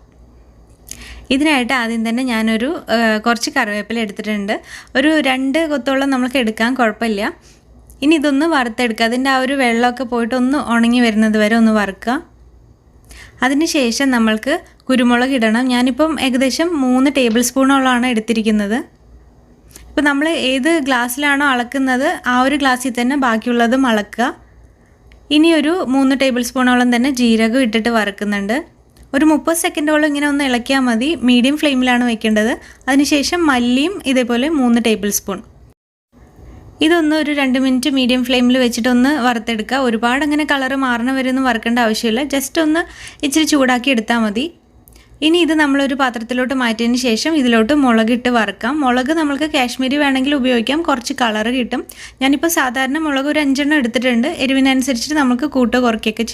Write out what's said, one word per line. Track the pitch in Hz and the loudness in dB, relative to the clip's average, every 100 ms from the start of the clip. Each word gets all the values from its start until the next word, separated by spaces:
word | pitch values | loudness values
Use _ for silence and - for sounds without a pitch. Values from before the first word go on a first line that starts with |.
| - - - - - - - - - - - - - 262 | -20 -20 -20 -20 -20 -20 -20 -20 -20 -18 -18 -20 -6 -2
ഇതിനായിട്ട് | 302 277 240 269 | 0 0 -2 -2
ആദ്യം | 226 233 226 | -4 -4 -4
തന്നെ | 233 262 | -4 -4
ഞാനൊരു, | 226 220 220 254 339 - 226 | -2 -2 -2 -4 -6 -4 -2
ഏഹ്, | 226 214 233 | 0 0 0
കുറച്ച് | 233 294 294 | -2 -2 -2
കറിവേപ്പില | 214 208 208 233 220 | -2 -4 -6 -6 -6
എടുത്തിട്ടുണ്ട്. | 196 208 208 202 226 - - - 254 | -8 -6 -6 -4 -6 -8 -20 -6 0
ഒരു | 294 311 285 | 2 2 0
രണ്ട് | 262 269 294 330 | -2 0 0 0
കൊത്തോളം | 294 277 269 277 262 | -2 -2 0 0 0
നമ്മൾക്ക് | 247 269 220 | 0 0 -2
എടുക്കാം, | 220 226 262 | 0 -2 0
കുഴപ്പമില്ല. | 226 208 226 202 233 - - - _ - - - | 0 0 -4 -2 -4 -8 -18 -20 _ -20 -20 -4
ഇനി | 277 320 | 0 2
ഇതൊന്ന് | 294 269 330 302 | 2 0 0 0
വറുത്തെടുക്കുക. | 240 220 247 220 226 | -2 -2 -4 -2 -2
അതിൻ്റെ | 247 269 262 | 0 0 0
ആ | 262 | 0
ഒരു | 277 | 0
വെള്ളമൊക്കെ | 247 226 247 247 247 | 0 2 0 -2 -4
പോയിട്ട് | 240 233 254 | -4 -2 0
ഒന്ന് | 254 285 - 233 | 0 -2 0 0
ഉണങ്ങി | 233 247 233 | 2 2 2
വരുന്നത് | 208 220 214 208 | 2 2 2 2
വരെ | 233 | 4
ഒന്ന് | 220 214 | 4 2
വറുക്കുക. | 196 190 - 277 - - - - - - _ _ - - - - 254 | 0 -4 -6 -6 -6 -20 -20 -20 -20 -20 _ _ -20 -20 -20 -4 0
അതിന് | 285 330 311 | 0 0 0
ശേഷം | 240 226 277 247 | 0 0 0 2
നമ്മൾക്ക് | 220 220 254 330 - _ - | 2 0 -2 -4 -6 _ -2
കുരുമുളക് | 254 240 240 254 277 | 2 4 2 2 0
ഇടണം. | 220 226 262 247 | 0 0 0 2
ഞാനിപ്പം | 254 254 320 302 269 | 0 2 0 0 -2
ഏകദേശം | 240 262 240 330 320 254 | 0 0 0 -2 0 0
മൂന്ന് | 254 277 277 | 2 2 2
ടേബിൾ | 240 220 240 | 0 0 0
സ്പൂണോളമാണ് | 269 269 277 262 247 254 226 | 0 2 2 2 0 0 -2
എടുത്തിരിക്കുന്നത്. | 220 226 220 214 202 233 339 - - - - - _ - - - - | 0 -2 0 0 0 -4 -6 -16 -20 -20 -20 -20 _ -20 -20 -20 -8
ഇപ്പം | - 294 | -2 0
നമ്മൾ | 277 311 | 0 0
ഏത് | 311 254 269 277 339 269 | -2 -2 0 0 0 0
ഗ്ലാസ്സിലാണോ | 254 240 262 294 277 285 | -2 -2 -2 -2 0 2
അളക്കുന്നത്, | 247 240 277 262 247 294 349 247 | 0 -2 -2 0 0 0 -2 -2
ആ | 247 262 | 2 2
ഒരു | 285 | 2
ഗ്ലാസ്സിൽ | 269 247 262 233 | 0 0 -2 -2
തന്നെ | 240 285 | 0 0
ബാക്കിയുള്ളതും | 262 220 247 240 233 262 269 | 0 0 -2 0 2 2 2
അളക്കുക. | 214 202 - 247 349 - - - _ _ _ - - - 302 | 0 -2 -4 -4 -4 -16 -20 -20 _ _ _ -20 -20 -2 2
ഇനി | 330 320 | 4 4
ഒരു | 294 359 247 269 | 2 0 0 2
മൂന്ന് | 269 269 | 2 2
ടേബിൾ | 269 247 240 | 0 0 -4
സ്പൂണോളം | 262 247 247 247 240 | -2 2 2 2 2
തന്നെ | 269 254 | 0 2
ജീരകം | 240 226 226 247 254 | 2 4 2 2 0
ഇട്ടിട്ട് | 226 226 233 | 0 0 0
വറുക്കുന്നുണ്ട്. | 202 196 208 202 196 254 339 _ _ - - 269 | -2 -4 -4 -4 -2 -4 -6 _ _ -20 -6 0
ഒരു | 311 | 2
മുപ്പത് | 294 311 330 | 2 0 -2
സെക്കൻഡോളം | 359 339 302 302 302 | -2 -2 0 2 2
ഇങ്ങനെ | 285 294 | 0 0
ഒന്ന് | 285 277 | 0 0
ഇളക്കിയാൽ | 240 240 269 254 | -2 0 0 2
മതി. | 226 269 339 247 | 0 0 0 2
മീഡിയം | 247 247 302 | 4 4 2
ഫ്ലെയിമിലാണ് | 302 262 254 247 247 | 0 2 2 2 0
വെക്കേണ്ടത്. | 226 226 214 220 311 - - - | 0 0 0 0 -2 -8 -12 0
അതിനുശേഷം | 277 285 302 269 349 320 | 2 2 2 0 0 2
മല്ലിയും | 247 240 247 311 392 262 | 2 2 2 0 -2 -2
ഇതേപോലെ | 254 240 240 285 311 | 0 0 0 0 0
മൂന്ന് | 247 240 233 | 2 2 2
ടേബിൾ | 214 202 196 | 0 -2 -4
സ്പൂൺ. | - 185 - - - _ _ _ _ _ - - - - - - 311 | -6 -10 -12 -20 -20 _ _ _ _ _ -20 -20 -20 -20 -20 -4 0
ഇതൊന്ന് | 339 302 311 | 2 2 0
ഒരു | 294 285 | 0 -2
രണ്ട് | 269 254 262 | 0 0 0
മിനിറ്റ് | 254 302 269 | 0 0 0
മീഡിയം | 247 254 247 | 0 0 0
ഫ്ലെയിമിൽ | 254 247 262 247 | 0 2 2 0
വെച്ചിട്ടൊന്ന് | 240 240 247 262 302 240 | 0 0 2 2 2 0
വറുത്തെടുക്കുക. | 240 - 226 214 262 254 | -2 -4 -6 -4 -2 0
ഒരുപാട് | 226 233 262 302 | 0 0 0 0
അങ്ങനെ | 294 294 | -2 0
കളർ | 285 262 269 262 | -2 -2 -2 -2
മാറണ | 240 240 269 | -2 -2 -2
വരെ | 254 262 | -2 -2
ഒന്നും | 262 | 0
വറുക്കേണ്ട | 226 233 240 226 | -2 -2 0 0
ആവശ്യമില്ല. | 220 233 220 285 277 | 0 -2 -2 -2 -4
just | 269 - 311 | -4 -2 0
ഒന്ന് | 320 339 - - - 294 | 0 -2 -10 -20 -8 -2
ഇച്ചിരി | 311 302 294 | 0 2 2
ചൂടാക്കി | 254 247 254 247 | 2 2 0 0
എടുത്താൽ | 220 233 220 | 0 0 0
മതി. | 202 320 - _ _ - - _ - 311 | -2 -6 -8 _ _ -20 -20 _ -4 0
ഇനി | 349 302 | 2 2
ഇത് | 320 | 2
നമ്മളൊരു | 294 277 277 269 | 2 2 0 0
പാത്രത്തിലോട്ട് | 262 233 226 247 254 262 | -2 -2 -6 -4 -2 -2
മാറ്റിയതിന് | 240 220 233 247 254 | -2 0 0 0 0
ശേഷം | 220 311 320 | 0 0 2
ഇതിലോട്ട് | 247 226 220 294 | 2 2 2 2
മുളകിട്ട് | 269 226 220 240 247 240 | 4 4 2 0 0 0
വറുക്കാം. | 202 190 226 302 | 0 -4 -4 -2
മുളക് | 262 247 254 330 | 0 0 0 0
നമ്മൾക്ക് | 302 277 311 302 | 0 -2 -2 -2
കാശ്മീരി | 247 247 262 285 | -2 -2 -2 0
വേണമെങ്കിൽ | 285 262 262 294 | 0 0 0 0
ഉപയോഗിക്കാം, | 247 247 220 294 339 | 0 0 0 -2 0
കുറച്ച് | 269 - 269 | -2 -4 -4
കളർ | 233 214 220 254 | -2 -2 -2 -2
കിട്ടും. | 240 254 - - - - | -2 -6 -8 -16 -20 -4
ഞാനിപ്പോൾ | 269 285 330 330 | 0 2 0 0
സാധാരണ | 262 240 262 294 311 | -2 -2 -2 -2 -2
മുളക് | 269 277 | -2 0
ഒരു | 302 285 | 0 0
അഞ്ചെണ്ണം | 269 285 302 | 0 2 0
എടുത്തിട്ടുണ്ട്. | 240 247 254 233 277 349 254 | 0 0 0 0 0 -2 0
എരിവിനനുസരിച്ചിട്ട് | 269 269 262 262 240 254 302 | 2 2 2 0 -2 -2 0
നമുക്ക് | 262 247 294 269 | 2 0 0 0
കൂട്ടോ | 240 247 247 | 2 2 0
കുറയ്ക്കുകയൊക്കെ | 220 220 214 226 | 0 -4 -4 -4